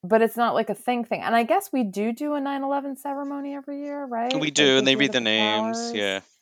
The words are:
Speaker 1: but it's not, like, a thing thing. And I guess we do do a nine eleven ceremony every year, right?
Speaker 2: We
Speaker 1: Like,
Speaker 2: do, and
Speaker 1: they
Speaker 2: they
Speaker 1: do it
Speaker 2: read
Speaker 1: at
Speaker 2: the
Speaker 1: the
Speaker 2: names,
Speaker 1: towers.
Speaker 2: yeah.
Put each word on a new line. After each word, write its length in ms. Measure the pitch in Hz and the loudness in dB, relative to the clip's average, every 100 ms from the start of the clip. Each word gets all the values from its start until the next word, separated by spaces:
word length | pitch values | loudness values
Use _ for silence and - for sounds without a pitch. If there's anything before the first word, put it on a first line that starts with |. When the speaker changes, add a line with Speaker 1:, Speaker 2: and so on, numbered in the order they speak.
Speaker 1:
but 200 | 175 220 | 4 4
it's 140 | 226 226 | 4 2
not, 180 | 233 | 0
like, 160 | - 220 | 2 0
a 40 | |
thing 300 | 196 - 247 | -4 -2 -2
thing. 180 | 233 202 | -2 -4
And 120 | - 226 | 2 2
I 80 | |
guess 260 | 233 359 - | 4 0 0
we 120 | 269 | -2
do 280 | 214 185 214 | -2 -2 -4
do 220 | 233 294 | -2 -4
a 60 | 294 | -4
nine 220 | 277 277 | -4 -4
eleven 320 | 269 277 277 269 | -2 -2 -4 -8
ceremony 580 | 285 277 277 285 277 | -8 -6 -6 -8 -8
every 260 | 277 269 285 | -10 -10 -10
year, 240 | 285 285 | -8 -8
right? 300 | 277 226 240 | -6 -4 -2
Speaker 2:
We 140 | 262 151 | 0 -2
Speaker 1:
Like, 60 | |
Speaker 2:
do, 240 | 143 143 131 | 4 6 6
and 80 | 135 | 4
Speaker 1:
they 60 | |
Speaker 2:
they 40 | 135 | 4
Speaker 1:
do 40 | |
it 0 | |
Speaker 2:
read 100 | 139 | 2
Speaker 1:
at 20 | |
Speaker 2:
the 80 | 127 | 2
Speaker 1:
the 40 | |
Speaker 2:
names, 540 | 113 110 107 107 226 160 | 2 2 2 0 -2 -4
Speaker 1:
towers. 160 | 233 | -4
Speaker 2:
yeah. 260 | 113 101 95 _ _ | -2 -2 -2 _ _